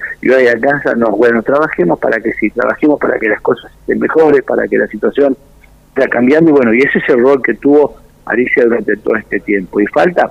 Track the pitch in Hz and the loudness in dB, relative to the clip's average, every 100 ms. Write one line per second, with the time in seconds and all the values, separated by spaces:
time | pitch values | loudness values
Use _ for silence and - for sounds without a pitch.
0 | - - - 131 123 117 135 143 139 117 | -6 -6 0 2 2 0 -2 -2 -2 -2
1 | 117 104 120 117 107 139 156 - 175 147 | 0 2 2 0 0 0 0 -2 -2 -2
2 | 123 113 110 - 110 120 113 110 151 143 | -2 -4 -4 -4 -4 -2 -4 0 0 0
3 | - 123 110 101 - - - - - 107 | -2 -2 -2 -2 -2 -4 -8 -12 -6 -4
4 | 123 160 156 139 - 117 107 110 107 107 | -2 2 2 2 0 -2 -2 -2 -4 -4
5 | 117 135 143 127 _ - - _ _ - | -4 0 0 -2 _ -20 -20 _ _ -4
6 | 143 120 123 151 165 143 120 117 139 196 | -2 0 2 4 4 4 2 2 0 0
7 | - 127 131 139 - 110 139 147 139 - | 0 2 2 2 -2 -2 2 2 2 -4
8 | - _ - 110 123 - 117 113 104 104 | -20 _ -6 -2 0 0 0 0 -4 -4
9 | 117 110 - 107 - 101 90 101 104 - | -4 -4 -4 -8 -4 -4 -2 -2 -2 0
10 | 180 175 117 | 0 0 -4